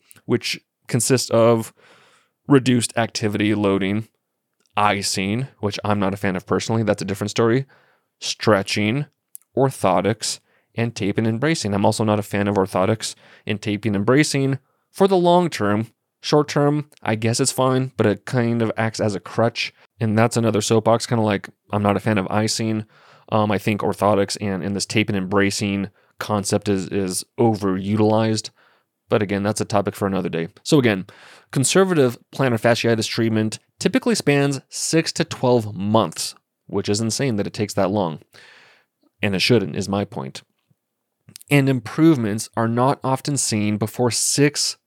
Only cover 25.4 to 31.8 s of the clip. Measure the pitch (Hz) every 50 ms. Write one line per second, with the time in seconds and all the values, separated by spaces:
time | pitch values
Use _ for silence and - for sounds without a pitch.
25.4 | 98 101 101 - 110 101 98 101 98 101 _ _ _ _ _ - - - 107 101
26.4 | 95 - 104 101 - 104 101 95 92 - - 98 98 92 92 - - _ _ -
27.4 | 120 113 110 95 101 98 92 95 95 98 107 107 107 107 107 110 110 110 110 107
28.4 | - - _ _ _ _ _ _ _ _ _ _ _ - - 113 104 92 101 98
29.4 | 98 104 107 - 107 - - 101 95 101 - - 107 95 95 90 92 87 - 82
30.4 | 82 87 _ - - - 165 147 120 113 104 95 92 - - - - - - -
31.4 | _ _ - 147 123 - - 185